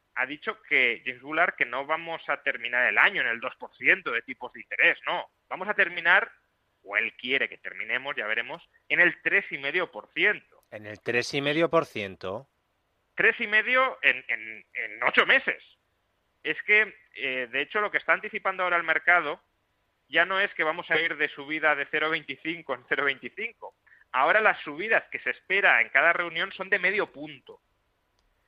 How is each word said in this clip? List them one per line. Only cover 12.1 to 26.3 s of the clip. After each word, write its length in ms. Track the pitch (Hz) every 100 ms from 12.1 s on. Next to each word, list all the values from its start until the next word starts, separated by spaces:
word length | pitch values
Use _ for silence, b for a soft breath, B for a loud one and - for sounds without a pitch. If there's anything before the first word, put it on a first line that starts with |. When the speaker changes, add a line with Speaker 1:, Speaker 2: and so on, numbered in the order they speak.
| 92 92 107 139 _ _ _ _ _ _ -
Speaker 1:
Tres 240 | 214 226
y 80 | 220
medio 520 | 214 214 254 262 -
en, 220 | 139 127 -
en, 380 | 113 110 110 _
en 300 | 123 110 107
ocho 220 | 127 247 180
meses. 380 | 254 202 - - _ _ _ _ _ _ _
Es 180 | - 156
que, 300 | - 214 208 - _ -
eh, 320 | 135 127 120
de 100 | 131
hecho, 180 | 147 214
lo 120 | 208
que 80 | 151
está 140 | -
anticipando 500 | 180 214 208 196 185
ahora 140 | 180 175
el 60 |
mercado 580 | 165 156 - 175 147 175 _ _ _ _ _ _ -
ya 160 | 156 175
no 140 | 190
es 140 | 196
que 100 | -
vamos 260 | 160 170 -
a 80 | 160
ir 160 | 165 147
de 140 | 147
subida 460 | - 139 156 151 143
de 120 | 139
cero 180 | 156 156
veinticinco 640 | 160 147 131 160 170 156
en 100 | 123 -
cero 160 | 139 139
veinticinco. 720 | 135 120 - 226 - 101 _ _ b b
Ahora 300 | 127 151 202
las 180 | 208 175
subidas 420 | - 147 214 202 -
que 80 | 127
se 100 | 131
espera 520 | - - 190 190 123
en 80 | -
cada 240 | 135 160
reunión 380 | 170 170